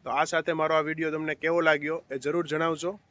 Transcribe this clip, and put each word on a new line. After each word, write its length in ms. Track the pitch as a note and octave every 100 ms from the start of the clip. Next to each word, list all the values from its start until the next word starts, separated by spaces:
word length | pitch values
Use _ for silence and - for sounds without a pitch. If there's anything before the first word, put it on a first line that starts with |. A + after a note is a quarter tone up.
તો 60 | -
આ 140 | B2
સાથે 300 | D#3 E3 D#3+
મારો 220 | D#3+ D#3 D#3
આ 40 |
વીડિયો 320 | D3+ D#3 D#3+
તમને 240 | D#3 D#3 D3+
કેવો 260 | D#3 E3+
લાગ્યો 420 | D#3+ D3+ D3 D#3+ -
એ 60 | C3+
જરૂર 300 | C#3+ E3+ E3
જણાવજો 520 | D#3 E3 D#3 E3+ G3+ _